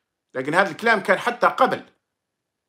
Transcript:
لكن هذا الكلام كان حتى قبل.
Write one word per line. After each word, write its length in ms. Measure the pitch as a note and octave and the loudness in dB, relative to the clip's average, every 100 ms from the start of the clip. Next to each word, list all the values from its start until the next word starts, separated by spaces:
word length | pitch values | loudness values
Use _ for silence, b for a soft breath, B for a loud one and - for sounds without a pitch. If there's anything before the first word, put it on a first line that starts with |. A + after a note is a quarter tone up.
| _ _ _ | _ _ _
لكن 200 | B2+ C3+ | -10 -2
هذا 160 | E3+ F#3+ | 0 0
الكلام 300 | D3+ A3+ G#3+ | -2 0 0
كان 180 | - F#3 | 0 -2
حتى 280 | B3 A#3 - | -2 0 0
قبل. 380 | - B3+ C3 - _ _ _ _ _ _ _ | 2 0 0 -8 _ _ _ _ _ _ _